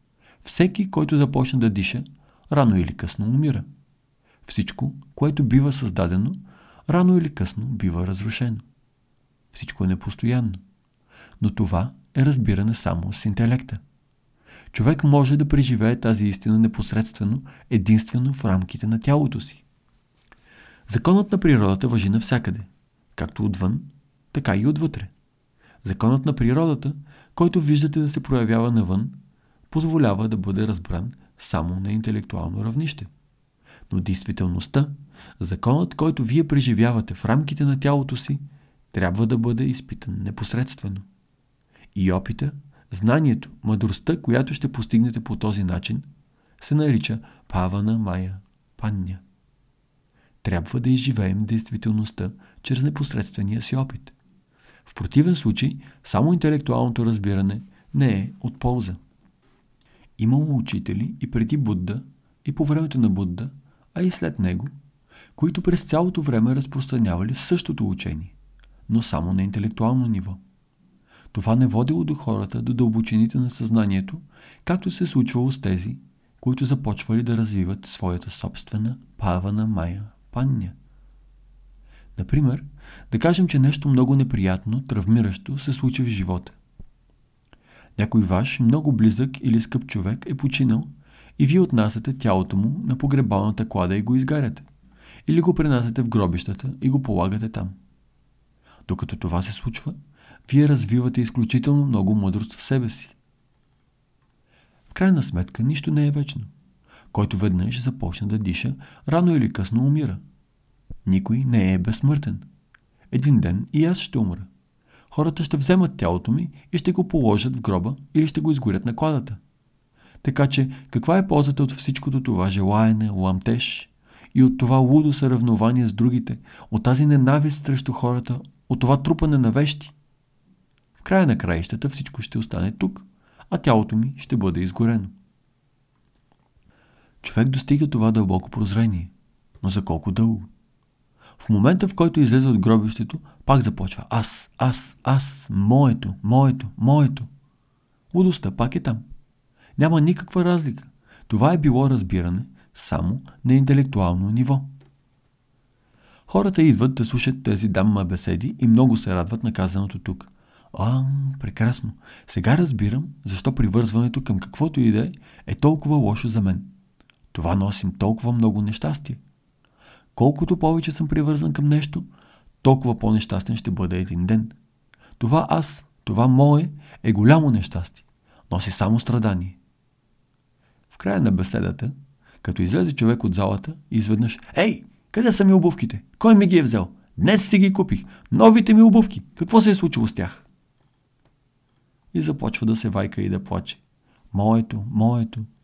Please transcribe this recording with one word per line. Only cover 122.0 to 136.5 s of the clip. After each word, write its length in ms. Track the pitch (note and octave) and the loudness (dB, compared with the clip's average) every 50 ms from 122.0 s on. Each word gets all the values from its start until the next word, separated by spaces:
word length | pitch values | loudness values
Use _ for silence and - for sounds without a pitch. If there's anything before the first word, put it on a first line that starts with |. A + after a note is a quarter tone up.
| - C#3+ C3+ C3 C3 | -4 -4 -2 -2 -2
това 260 | - G#2 F2+ F#2 G2 | 0 0 0 0 0
желаене, 600 | F#2+ G2+ F#2+ G2 G#2 A2 A2 A2 A2 G#2+ A2 G#2+ | 0 0 0 2 2 4 4 4 4 2 0 -2
ламтеж 800 | G2+ F#2+ F#2 F#2+ F#2 F#2 - A#2 A#2 A#2+ - - - - - _ _ _ _ _ _ - - - - | -2 0 0 0 0 0 0 -2 -2 -2 -2 -6 -8 -10 -14 _ _ _ _ _ _ -20 -12 -2 4
и 80 | C3+ C3 | 4 4
от 140 | B2+ B2+ | 4 4
това 200 | - B2+ A#2+ C3 | 2 2 2 4
лудо 360 | C3 C3 B2 C#3 D#3 D3+ D3+ C#3 | 4 6 6 6 6 4 4 2
съревнование 760 | C#3+ C3+ C3 B2+ A#2 A#2 A#2 A2+ G2 A2 A#2 B2 B2+ A#2+ | 2 2 2 2 2 2 2 2 2 2 2 2 2 0
с 60 | A2 G#2+ | 0 0
другите, 460 | G#2 A2+ B2 B2 A#2+ A#2 - A#2+ - - - - - - - | 2 0 2 2 0 -2 -4 -10 -10 -12 -20 -20 -20 -10 -4
от 120 | A2 A2 - | -4 0 2
тази 220 | B2 C3 C3 D3+ | 2 2 4 4
ненавист 600 | D3 D3 C#3 B2+ C3 C#3+ D3+ D3 D3+ C#3+ - - | 6 6 6 6 4 4 2 2 0 -2 -4 -4
срещу 280 | D3 C3+ B2+ - C3+ B2 | -2 -2 -2 -2 -6 -6
хората, 460 | - B2+ A#2+ B2 B2 A#2+ - A#2+ C3+ - - _ _ _ - | -4 -2 -2 -2 -2 -4 -4 -6 -8 -8 -14 _ _ _ -6
от 100 | C3 B2+ | -4 0
това 240 | C3 A#2+ C#3 C#3 C#3 | 2 2 2 2 2
трупане 340 | E3+ D#3+ D#3 D#3+ D3+ D3 | 0 0 0 2 2 2
на 140 | C3+ B2 A2+ | 4 4 4
вещи? 420 | A#2 C#3 D3+ C#3+ - - - - - _ _ _ _ _ _ _ _ _ _ _ _ _ _ _ _ _ _ _ _ _ | 2 2 0 0 -2 -6 -10 -20 -20 _ _ _ _ _ _ _ _ _ _ _ _ _ _ _ _ _ _ _ _ _
В 40 | - | -4
края 240 | - F#3+ G3 F3+ | 0 2 4 4
на 100 | C#3 G#2+ | 4 2
краищата 520 | - - - E2+ E2 F2 - A2+ A2+ - C#3 | 2 0 -2 -2 -2 -2 -6 -6 -6 -6 -6
всичко 320 | - - C#3 - - - | -6 -6 -10 -12 -10 -10
ще 160 | G#2 - - | -10 -6 -6
остане 340 | A2+ A2 - - E2+ F2+ G2+ | -6 -6 -4 -4 -4 -2 -2
тук, 320 | - - F#2 F#2+ - - - - _ _ _ _ _ - - - | -2 -2 -4 -4 -4 -6 -18 -20 _ _ _ _ _ -20 -10 -6
а 80 | F3 | -6
тялото 380 | D3+ - D3 A#2 A2 G#2+ - A2 | -2 2 4 4 4 2 0 0
ми 180 | A2 A#2 C3+ C#3 | -2 -2 -2 -4
ще 200 | - - - C3 | -8 -8 -4 -2
бъде 220 | A2+ G2 F#2+ E2 F2 | 0 0 0 0 -2
изгорено. 500 | F#2 F#2 F#2 - A#2 A2+ A#2 G#2+ F#2+ F#2+ - - _ _ _ _ _ _ _ _ _ _ _ _ _ _ _ _ _ _ _ _ _ _ _ _ _ _ | -4 -4 -2 0 0 2 0 0 -2 -6 -14 -18 _ _ _ _ _ _ _ _ _ _ _ _ _ _ _ _ _ _ _ _ _ _ _ _ _ _